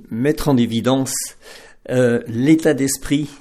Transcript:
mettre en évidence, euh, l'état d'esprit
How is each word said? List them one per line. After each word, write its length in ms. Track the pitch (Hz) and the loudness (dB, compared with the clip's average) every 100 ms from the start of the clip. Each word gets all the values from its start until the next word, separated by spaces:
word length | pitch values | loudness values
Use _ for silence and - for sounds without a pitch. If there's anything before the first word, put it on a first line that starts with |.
| - | -10
mettre 380 | 113 143 151 156 | -2 -2 0 0
en 80 | 127 | 2
évidence, 580 | 113 117 120 135 131 - - - - - - - - | 2 0 0 0 -2 -6 -10 -14 -20 -20 -20 -18 -4
euh, 320 | 127 123 120 117 | 0 2 0 -2
l'état 480 | 113 139 160 165 | 0 4 4 4
d'esprit 540 | 135 135 - - 143 143 - | 0 -2 -4 -2 -2 -2 -12